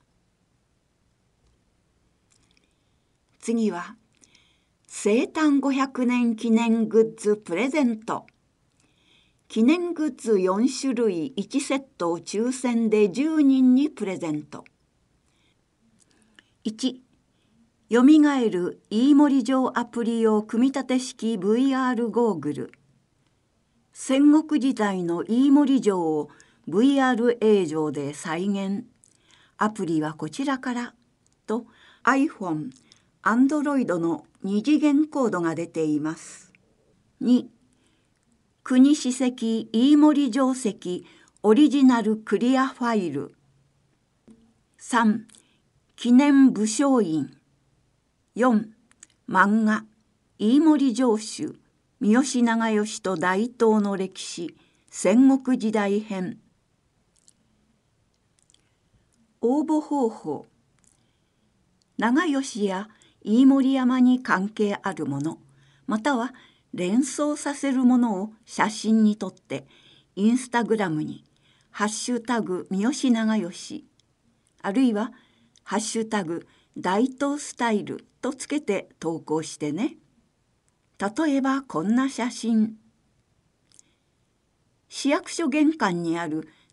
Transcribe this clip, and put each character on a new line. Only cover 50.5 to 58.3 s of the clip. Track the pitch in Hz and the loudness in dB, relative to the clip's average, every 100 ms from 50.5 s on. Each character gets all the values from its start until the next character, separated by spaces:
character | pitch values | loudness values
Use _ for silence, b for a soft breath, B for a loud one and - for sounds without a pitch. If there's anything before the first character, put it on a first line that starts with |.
| 277 | 4
盛 | 320 302 277 | 4 4 2
城 | 214 254 214 | 0 0 0
主、 | - - 143 - _ _ _ - | -4 -10 -10 -12 _ _ _ -4
三 | 202 | 0
好 | 233 294 247 | 2 2 0
長 | 233 226 226 | 0 0 0
慶 | 214 214 - | 0 -2 -6
と | 185 185 | -6 -2
大 | 180 190 | 0 0
東 | 240 - 226 220 | -2 0 2 2
の | 202 196 | 0 -4
歴 | 190 - | -6 -10
史、 | - - 175 b b b b | -14 -12 -12 b b b b
戦 | - 180 226 269 269 | -4 2 6 6 4
国 | 254 254 | 0 -2
時 | 214 | 0
代 | 214 202 202 | -2 0 -2
編。 | 214 190 - - _ _ _ _ _ _ _ _ _ _ _ _ _ _ _ _ _ _ _ | -4 -8 -8 -10 _ _ _ _ _ _ _ _ _ _ _ _ _ _ _ _ _ _ _